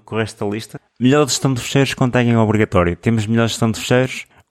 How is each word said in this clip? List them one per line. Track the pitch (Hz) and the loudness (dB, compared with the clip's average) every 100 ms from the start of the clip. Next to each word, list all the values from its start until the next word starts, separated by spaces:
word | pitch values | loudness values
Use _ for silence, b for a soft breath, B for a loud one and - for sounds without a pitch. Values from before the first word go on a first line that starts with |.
com | - | -10
o | 107 | -6
resto | 110 - | -6 -6
da | 104 | -6
lista. | 107 - - _ _ | -6 -10 -18 _ _
Melhor | 123 147 147 | 2 4 2
gestão | - 135 | 0 -2
de | 127 | -2
fecheiros | - 139 135 | -2 0 0
com | - 131 | 0 0
tagging | 123 120 117 | 2 2 2
obrigatório. | 107 107 110 110 87 87 | 2 2 2 2 0 0
Temos | - 113 104 | -2 -2 0
melhor | 113 117 | 0 0
gestão | - 120 | 0 -4
de | 107 | -4
fecheiros, | - 123 127 - - b _ | 0 0 0 -6 -16 b _